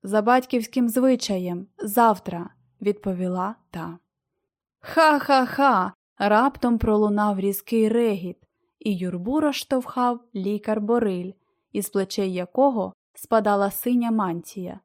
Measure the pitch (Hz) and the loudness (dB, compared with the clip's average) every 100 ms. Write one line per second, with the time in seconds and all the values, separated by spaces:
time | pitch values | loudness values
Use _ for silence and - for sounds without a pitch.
0 | 190 214 214 254 254 247 220 262 240 233 | 0 0 4 2 2 -4 -2 -2 0 2
1 | 262 254 - 190 180 175 196 - 269 220 | 2 2 0 -4 -4 -8 -12 -10 -4 2
2 | 226 196 - 175 175 _ _ _ 202 208 | 2 2 -6 -10 -12 _ _ _ -4 -4
3 | 196 180 185 180 190 233 _ 170 165 170 | -4 -4 -4 -4 -6 -8 _ -12 -12 -14
4 | _ _ _ _ _ _ _ _ - - | _ _ _ _ _ _ _ _ -4 4
5 | 311 294 - 269 254 - 277 208 190 - | 4 4 4 2 2 2 2 2 -2 -8
6 | _ _ 202 214 269 - 247 233 - 214 | _ _ 2 4 2 0 -2 0 2 2
7 | 208 208 208 196 196 196 - 226 220 233 | 2 2 0 0 -2 -4 -2 0 2 2
8 | 233 196 175 - _ _ _ _ 220 185 | 0 -2 -6 -14 _ _ _ _ -4 -2
9 | 180 180 190 294 302 269 - 262 254 - | -4 -6 -2 0 0 -2 -2 -4 -2 -2
10 | 247 240 _ 202 190 208 214 214 208 240 | -2 -2 _ -6 -4 -4 -2 -2 0 0
11 | 214 185 180 - _ _ _ 208 196 196 | 0 -2 -8 -14 _ _ _ -8 -4 -4
12 | 190 - 190 180 180 - 277 233 190 _ | -2 -4 -4 -4 -4 2 2 2 -6 _
13 | _ - - 220 208 202 196 - 247 247 | _ -20 0 0 2 0 0 -2 -2 0
14 | 233 220 185 170 - - 180 190 | 0 0 -2 -4 -10 -12 -12 -14